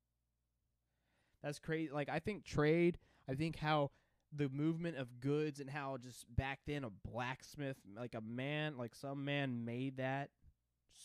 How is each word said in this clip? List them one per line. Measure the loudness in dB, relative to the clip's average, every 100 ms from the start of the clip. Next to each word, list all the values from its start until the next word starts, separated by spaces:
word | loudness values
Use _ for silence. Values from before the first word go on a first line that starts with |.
| _ _ _ _ _ _ _ _ _ _ _ _ _ _
That's | -6 -6
crazy. | -2 -2 0
Like, | -2 0
I | -2
think | -2 -6 -2
trade, | 4 6 8 6 4 -8 _ -6
I |
think | 0 0 0
how | 2 4 4 -2 _ _ _
the | 0 0
movement | 4 2 2 -2 -4
of | -6 -2
goods | 2 2 2 -2
and | -6
how | -6 -4 -6
just | -8 -14 -2
back | 0 0 -4 -4
then | -4
a | -4
blacksmith, | -8 -8 -4 -2 -4 -10 -6 -4 -4 -10
like | -10 -6
a | -6
man, | -6 -4 -2 0 -2 -4
like | -8
some | -6 -6 -4 0
man | 0 2 0
made | -2 -2 -2 -2
that | -2 -2 -4 _ -20 _ _ _ _ -20